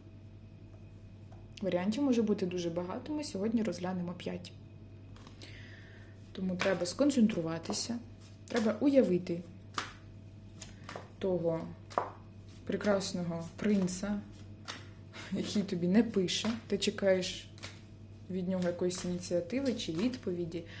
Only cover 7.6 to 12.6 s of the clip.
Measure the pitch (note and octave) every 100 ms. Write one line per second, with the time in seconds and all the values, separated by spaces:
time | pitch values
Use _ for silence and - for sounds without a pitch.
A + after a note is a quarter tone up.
7.6 | - G#3 - A#3 - - - - - A#3
8.6 | A3 - D4 C4+ G3 F3+ - E3+ - -
9.6 | - - - - - - - - - -
10.6 | - - - - - - G3 F3+ E3 E3
11.6 | E3+ - - - - - - - - -